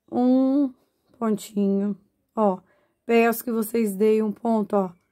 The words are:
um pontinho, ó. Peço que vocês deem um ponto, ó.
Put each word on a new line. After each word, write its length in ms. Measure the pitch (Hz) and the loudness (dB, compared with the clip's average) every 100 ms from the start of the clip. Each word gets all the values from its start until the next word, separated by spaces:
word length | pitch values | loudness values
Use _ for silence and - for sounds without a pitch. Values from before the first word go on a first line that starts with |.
| _ | _
um 600 | 240 254 262 262 277 277 254 _ _ _ _ | -2 2 2 2 0 -2 -6 _ _ _ _
pontinho, 800 | 226 214 - 202 196 196 202 202 _ _ _ - | -4 -4 -6 -2 0 0 -2 -6 _ _ _ 0
ó. 240 | 214 180 _ _ _ _ | 0 0 _ _ _ _
Peço 380 | - 233 233 233 | 0 2 2 0
que 80 | - | -4
vocês 460 | 226 220 240 220 190 | -4 -2 -2 -2 0
deem 260 | 220 220 | 2 2
um 80 | 214 | 0
ponto, 440 | 202 233 220 202 | -4 -2 -2 0
ó. 180 | 208 185 - _ | -2 -2 -8 _